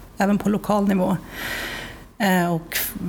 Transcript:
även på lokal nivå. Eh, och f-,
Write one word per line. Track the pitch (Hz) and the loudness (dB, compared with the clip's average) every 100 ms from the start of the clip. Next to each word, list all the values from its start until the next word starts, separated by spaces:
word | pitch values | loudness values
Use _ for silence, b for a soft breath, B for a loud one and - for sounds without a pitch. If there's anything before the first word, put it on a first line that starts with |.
| B - | B 0
även | 196 202 | 2 2
på | 196 | 2
lokal | 208 - 208 202 | 0 2 2 4
nivå. | 196 180 180 B B B B B B B B B - | 2 2 0 B B B B B B B B B -2
Eh, | 202 185 175 | 2 4 4
och | 170 165 | 0 -2
f-, | - - - | -4 -4 -4